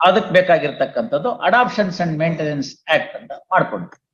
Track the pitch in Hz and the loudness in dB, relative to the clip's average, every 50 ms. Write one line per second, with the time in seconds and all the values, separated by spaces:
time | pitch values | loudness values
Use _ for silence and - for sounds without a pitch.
0 | 160 180 196 220 - - 170 180 180 - 170 - - 143 127 - 139 - - 127 | 4 4 4 4 0 2 4 4 4 4 2 2 2 -2 -2 -4 -4 -2 -2 -4
1 | 113 113 139 147 151 247 - - - 180 208 247 247 208 - - 208 185 170 - | -4 -2 -2 -2 -2 -2 -4 -2 0 2 4 4 2 2 0 -2 -2 -2 -4 -4
2 | 180 165 156 151 160 165 165 160 156 151 147 143 135 - - - _ - 160 147 | -4 -4 -2 -2 -2 -2 -2 -2 -4 -4 -4 -4 -6 -8 -12 -14 _ 0 0 0
3 | - - - - - - 147 - - _ 185 180 156 - 110 104 170 - - _ | 0 -4 -10 -16 -16 -16 -18 -18 -6 _ 0 0 0 0 -4 -8 -8 -12 -16 _
4 | _ _ | _ _